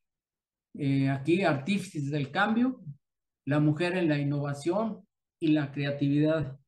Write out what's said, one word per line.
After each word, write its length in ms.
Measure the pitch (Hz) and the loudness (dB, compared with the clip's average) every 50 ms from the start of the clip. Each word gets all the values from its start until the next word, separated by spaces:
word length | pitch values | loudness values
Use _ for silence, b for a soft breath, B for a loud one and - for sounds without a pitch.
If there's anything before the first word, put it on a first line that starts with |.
| _ _ _ _ _ _ _ _ _ _ _ _ _ _ - | _ _ _ _ _ _ _ _ _ _ _ _ _ _ -8
Eh, 340 | 202 151 135 139 139 135 135 | -4 -2 0 0 2 2 0
aquí, 320 | 139 135 135 - 170 190 | 0 0 0 2 2 2
artífices 680 | 196 165 147 135 - - 196 190 - - - 156 139 139 | 4 2 0 0 0 -2 -2 -2 -4 -6 -8 -6 -4 -2
del 180 | 147 147 135 127 | -2 -2 -4 -2
cambio, 500 | - 180 202 214 220 233 247 262 254 - - 151 139 - _ _ _ _ _ _ _ _ - | 0 0 0 2 2 2 2 0 -2 -4 -10 -16 -16 -18 _ _ _ _ _ _ _ _ -4
la 140 | - 139 151 | 0 2 4
mujer 380 | 151 151 147 147 175 175 175 185 | 4 4 2 2 0 -2 0 0
en 100 | 180 160 | 0 0
la 100 | 151 143 | 0 0
innovación 880 | 143 143 147 143 143 143 139 - - 170 175 202 226 220 190 - - _ _ _ _ _ _ - | 0 -2 -2 -2 -2 -4 -6 -4 -2 -2 0 0 -2 -2 -4 -8 -14 _ _ _ _ _ _ -2
y 100 | 170 156 | 0 2
la 240 | 151 151 147 135 - | 2 2 0 -2 -4
creatividad. 840 | 147 143 143 139 139 143 139 139 147 151 156 160 160 147 - - - _ | -4 -4 -4 -2 0 0 2 2 4 4 4 2 2 0 -4 -8 -12 _